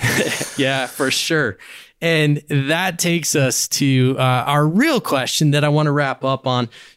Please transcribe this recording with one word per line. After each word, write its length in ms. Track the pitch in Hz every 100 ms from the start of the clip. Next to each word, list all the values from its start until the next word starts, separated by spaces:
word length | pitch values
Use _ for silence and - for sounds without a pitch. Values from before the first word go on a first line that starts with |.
<laughs> 540 | 123 143 - - - -
Yeah, 300 | 131 135 127
for 220 | - 135
sure. 480 | - - 160 123 95 - - - -
And 420 | 165 160 151 147 -
that 500 | 147 135 165 190 170
takes 340 | 175 170 147
us 340 | 156 131 113 -
to, 460 | - 139 131 127 135
uh, 260 | 131 127 117
our 220 | 147 151
real 320 | 180 311 262
question 520 | - 139 120 - 151
that 120 | 147
I 60 | 147
wanna 240 | 147 151
wrap 300 | 143 139 123
up 240 | 135 131 131
on. 220 | 123 120 - -